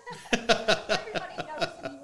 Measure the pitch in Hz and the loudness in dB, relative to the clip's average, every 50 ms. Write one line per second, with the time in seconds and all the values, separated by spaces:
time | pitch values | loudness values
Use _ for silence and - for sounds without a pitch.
0 | - - - - - - 233 233 - - 226 - - 220 - - - - 208 - | -12 -12 -12 -12 0 2 2 4 6 4 4 4 4 4 2 4 2 0 0 0
1 | - 440 - - 359 - - - - 311 311 294 - - - - - - - - | 0 -2 -4 -4 -4 -4 -6 -8 -6 -6 -2 -2 -2 -2 -2 -6 -8 -8 -8 -6